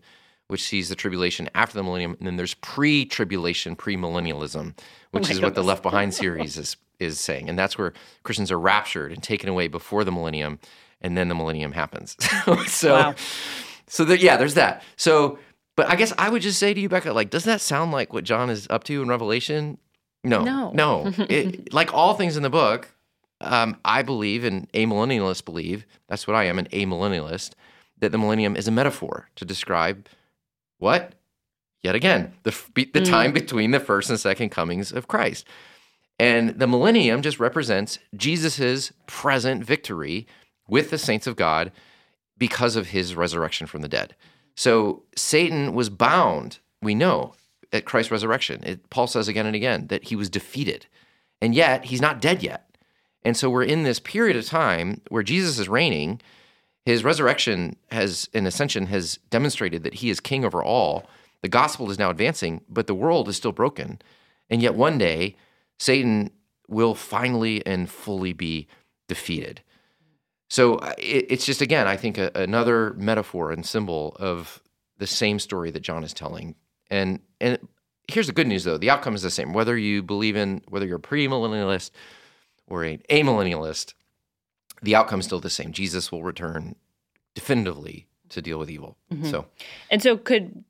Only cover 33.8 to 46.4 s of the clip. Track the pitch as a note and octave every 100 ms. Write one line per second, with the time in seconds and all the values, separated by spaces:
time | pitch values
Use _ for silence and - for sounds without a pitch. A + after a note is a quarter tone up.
33.8 | C#3 G2+ F#2+ F2+ G2+ G2 A2 - E2 F2+
34.8 | G2 - - G#3+ - - - - - -
35.8 | _ _ _ - A#2+ A#2 A#2 - B2+ B2
36.8 | F3+ A#3 B2+ A#2+ D3 - A#2 D#3+ A#2+ G2
37.8 | G#2 - _ G#2 C#3 E3 D#3+ C3+ B2+ C3
38.8 | C3+ - - - D3+ C3+ B2 B2+ A#2+ D3+
39.8 | - F2 D2 F2+ A#2 - _ _ - A#2+
40.8 | D3+ D#3 - G#2+ - A#2 E2+ D#2 F2+ -
41.8 | _ _ _ _ _ _ A#2+ - B2 A2+
42.8 | F2+ F#2+ F2+ E2+ F2 E2 D#2 - D#2+ D#2
43.8 | D2+ C#2+ - - _ _ _ - C3 A2+
44.8 | G#2 - _ - - D3+ E3+ D#3+ C#3 A#2+
45.8 | A2 G2 A#2 F3 C3+ D#2